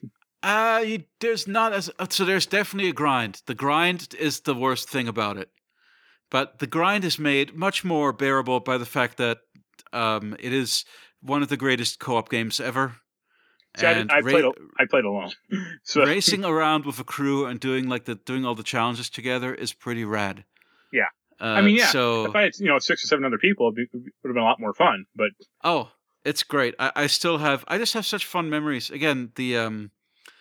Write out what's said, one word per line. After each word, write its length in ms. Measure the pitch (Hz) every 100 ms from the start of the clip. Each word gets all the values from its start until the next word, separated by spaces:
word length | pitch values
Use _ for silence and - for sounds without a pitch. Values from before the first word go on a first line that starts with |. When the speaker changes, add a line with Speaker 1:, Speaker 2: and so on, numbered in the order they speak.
| - - _ _
Speaker 1:
Uh, 400 | 190 214 226 226 220
you, 180 | 220 - -
there's 260 | 233 226 196
not 240 | 220 226
as, 180 | 196 170 -
uh, 80 | 185
so 160 | -
there's 220 | 185 190 -
definitely 420 | 202 196 196 185
a 20 |
grind. 480 | 139 147 127 113 - -
The 80 |
grind 600 | 120 139 156 175 175 - -
is 220 | 151 -
the 140 | -
worst 340 | 123 131 123 -
thing 200 | 135 117
about 280 | 110 104 98
it. 120 | - _ _ _ _ _ _ _ _
But 280 | 131 139 -
the 80 | 127
grind 380 | 160 180 208
is 140 | 180 151
made 360 | 151 139 139
much 300 | 160 196 -
more 280 | 185 156 143
bearable 460 | 113 139 135 127 127
by 160 | - 127
the 80 | 117
fact 300 | 139 123 -
that, 200 | 120 113 _ _ _ _ -
um, 440 | 120 113 107 107 -
it 120 | 123
is 320 | 135 120 - - - - _
one 220 | 131 143
of 60 | 139
the 80 | 139
greatest 420 | 135 127 117 -
co-op 300 | 139 117 -
games 320 | 120 113 -
ever. 360 | 127 131 131 117 _ _ _ _ _ _ _ -
Speaker 2:
See, 100 | 170
I, 60 |
Speaker 1:
And 180 | 113 107
Speaker 2:
I 40 | 147
Speaker 1:
ra- 100 | 123
Speaker 2:
played 120 | 143
al-, 100 | 131 - 80 -
I 60 |
played 200 | 131 135
alone. 260 | 104 101 87 - _
<laughs> 280 | 190 - -
So 200 | - 147
Speaker 1:
racing 400 | 143 190 - 202
around 420 | 190 160 156 156 143
with 120 | 131
a 60 |
crew 420 | 120 - 139 139 131
and 140 | 120
doing, 280 | 131 131 127
like, 160 | 123
the, 100 | 120 110
doing 280 | - 131
all 100 | 127
the 80 | 113
challenges 460 | 107 127 117 117 120
together 440 | - 123 127 127
is 180 | - 117
pretty 320 | - 123 117
rad. 400 | 107 107 98 98 - _ _ _ _
Speaker 2:
Yeah. 120 | 127 90 - _ -
Speaker 1:
Uh, 40 |
Speaker 2:
I 160 | 113 110
mean, 140 | 202 226
yeah, 100 | 185
Speaker 1:
so 380 | 135 120 113 107
Speaker 2:
if 80 | 208
I 60 |
had, 100 | 196 -
you 80 | 196
know, 100 | 139
six 260 | - -
or 20 | -
seven 180 | 147
other 140 | 135 110
people, 280 | 196 - 117
it'd 80 | 113
be, 220 | 120 123
it 40 | 123 -
would 60 | 131
have 40 |
been 80 | 120
a 40 | 113
lot 140 | 123
more 120 | 110
fun, 300 | - 175 98 95
but 160 | - 107 - - _
Speaker 1:
Oh, 300 | 165 160 110 _ _ _
it's 180 | 143 143
great. 320 | - 143 120 -
I, 140 | 131 -
I 100 | 143
still 320 | - 175 156
have, 260 | 151 135 -
I 100 | 185
just 140 | 233
have 120 | 226 190
such 180 | 202
fun 240 | - 180 165
memories. 400 | 151 151 131 -
Again, 420 | 135 156 135 120 -
the, 200 | 127 120
um, 320 | 113 107 104 _ _ _ - -